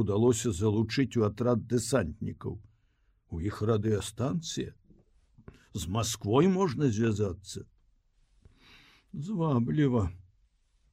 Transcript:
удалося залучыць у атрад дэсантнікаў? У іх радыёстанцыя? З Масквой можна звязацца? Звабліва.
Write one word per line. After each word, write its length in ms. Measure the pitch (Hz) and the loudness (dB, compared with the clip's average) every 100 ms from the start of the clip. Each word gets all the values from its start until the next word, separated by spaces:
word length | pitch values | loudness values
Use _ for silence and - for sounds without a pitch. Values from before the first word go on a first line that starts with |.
удалося 480 | 104 101 120 113 120 | 0 4 4 4 0
залучыць 640 | 87 107 104 113 135 131 120 | 0 0 2 0 0 0 2
у 80 | |
атрад 400 | 104 107 123 117 - | 0 0 0 0 0
дэсантнікаў? 880 | 120 113 131 80 76 104 - 113 107 - _ _ _ _ _ - | -2 0 0 0 -4 -8 -8 -10 -10 -14 _ _ _ _ _ -12
У 80 | 82 | -6
іх 220 | 95 - | -6 -2
радыёстанцыя? 1120 | 107 110 110 101 - - 127 180 - - - - _ - _ _ _ _ - - _ | 0 0 2 -2 -4 -4 -4 -4 -6 -8 -8 -12 _ -20 _ _ _ _ -20 -20 _
З 160 | 101 80 | -10 -6
Масквой 640 | 104 107 - 101 123 185 | -4 -4 -4 0 4 4
можна 400 | 185 190 123 143 | 4 0 0 0
звязацца? 720 | 107 117 104 101 82 - - - _ _ _ _ _ _ _ - _ - - - _ _ 151 | 2 0 0 -2 -4 -12 -14 -16 _ _ _ _ _ _ _ -20 _ -20 -20 -20 _ _ -12
Звабліва. 960 | 160 202 160 123 123 151 143 123 92 - - _ _ _ _ _ _ | -6 -2 2 2 2 2 4 4 0 -4 -20 _ _ _ _ _ _